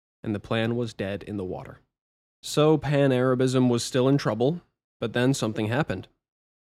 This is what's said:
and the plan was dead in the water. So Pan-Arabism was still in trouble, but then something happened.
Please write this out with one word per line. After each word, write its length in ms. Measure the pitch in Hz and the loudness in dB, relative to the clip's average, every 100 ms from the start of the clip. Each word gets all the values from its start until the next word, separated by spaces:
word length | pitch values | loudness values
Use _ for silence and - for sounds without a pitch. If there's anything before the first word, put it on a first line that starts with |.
| _ _ | _ _
and 100 | 117 | -6
the 60 | 101 | -6
plan 380 | - 113 113 120 | -2 -2 -2 -2
was 160 | 113 | -6
dead 300 | - 98 101 | -6 -8 -8
in 120 | - 101 | -8 -8
the 80 | |
water. 380 | 92 69 - - _ _ _ _ _ _ | -8 -10 -12 -20 _ _ _ _ _ _
So 360 | - 151 151 156 | -4 2 4 4
Pan-Arabism 920 | 139 143 139 127 131 127 131 131 127 | 2 2 4 4 2 2 2 4 2
was 160 | 120 | 2
still 240 | - 131 131 | 0 0 2
in 100 | 143 | 2
trouble, 440 | 143 110 127 175 - _ _ - | 0 0 0 -2 -10 _ _ -10
but 100 | 117 | -4
then 220 | 120 127 | 0 2
something 340 | 135 113 107 107 | 2 -2 -2 -2
happened. 400 | 123 160 92 - _ _ _ _ _ | -2 -4 -6 -12 _ _ _ _ _